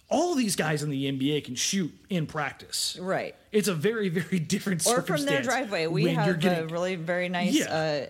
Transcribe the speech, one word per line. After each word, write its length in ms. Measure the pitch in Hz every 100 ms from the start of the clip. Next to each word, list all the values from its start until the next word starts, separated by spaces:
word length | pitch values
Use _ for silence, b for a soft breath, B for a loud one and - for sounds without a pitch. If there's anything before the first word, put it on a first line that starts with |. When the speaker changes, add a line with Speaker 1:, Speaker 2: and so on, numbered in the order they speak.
| -
Speaker 1:
All 240 | 254 349
these 220 | 311 226 170
guys 260 | 156 156
in 80 | 147
the 160 | 135 135
N 120 | 135
B 140 | 135
A 80 | 147
can 140 | 139
shoot 380 | 127 - 196 160 - -
in 180 | 185 147
practice. 720 | 156 139 - - - - -
Speaker 2:
Right. 340 | 180 160 95 - -
Speaker 1:
It's 160 | 214 202
a 60 |
very, 340 | 165 175 226 196
very 300 | 170 - 185
<laughs> 0 |
different 480 | 151 196 - 175 202
Speaker 2:
Or 160 | 240
from 220 | 262 349
their 180 | 277 -
Speaker 1:
circumstance 40 | 240
Speaker 2:
driveway. 400 | 254 269 196 160
We 180 | 165
Speaker 1:
when 100 | 170
you're 80 | 165
Speaker 2:
have 180 | 160 170
Speaker 1:
getting 240 | 180 175
Speaker 2:
a 20 | 160
really 220 | 170 180 185
very 320 | 165 180 180
nice, 260 | 180 180
Speaker 1:
Yeah. 520 | 302 - 160 156 147